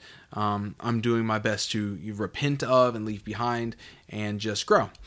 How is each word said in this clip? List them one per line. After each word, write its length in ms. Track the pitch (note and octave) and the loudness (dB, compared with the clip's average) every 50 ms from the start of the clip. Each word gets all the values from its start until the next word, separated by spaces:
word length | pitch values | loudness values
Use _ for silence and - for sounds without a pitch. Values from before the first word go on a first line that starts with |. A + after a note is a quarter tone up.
| - - - - - - - | -16 -20 -20 -20 -20 -12 -6
um, 420 | G#2 G#2+ G#2 G#2 G#2 G2+ G#2 - - | -2 0 0 0 0 -2 -6 -8 -6
I'm 220 | - A#2+ A#2 A2+ | -2 0 0 2
doing 240 | G#2+ A#2+ A#2 A#2 A2+ | 2 2 2 2 2
my 140 | A2+ A2 G#2+ | 2 0 0
best 320 | G#2+ A#2 G#2+ G#2 - - | 0 0 -2 -2 -2 -2
to 280 | - A2 G#2 G2+ G2+ E2+ D#2+ G#2+ G#2 | -2 -2 -2 -2 -4 -6 -8 -8 -6
repent 480 | G2+ G#2+ F2+ - - C#3+ C#3+ C#3+ C#3 | -4 -6 -6 -4 -2 0 0 0 0
of 320 | C#3 B2 C3 B2+ B2+ B2 A#2 | 0 4 6 6 6 6 4
and 120 | A2 G#2+ | -2 -4
leave 200 | A2 G#2+ G2+ - | -6 -6 -6 -6
behind 500 | A2 G#2+ G#2+ A#2+ A#2+ A#2+ A#2 A#2 A#2 A2+ - - - - - - - | -8 -4 -2 -2 -2 -2 -2 -2 -4 -6 -8 -14 -20 -20 -20 -18 -12
and 320 | - G#2+ G#2+ G#2 G#2 G#2 | -8 -6 -4 -4 -4 -4
just 280 | G#2 A2 G#2 - - - | -4 -4 -4 -2 2 4
grow. 240 | - F#3 A2+ G2 - - - | 4 4 4 2 -6 -14 -18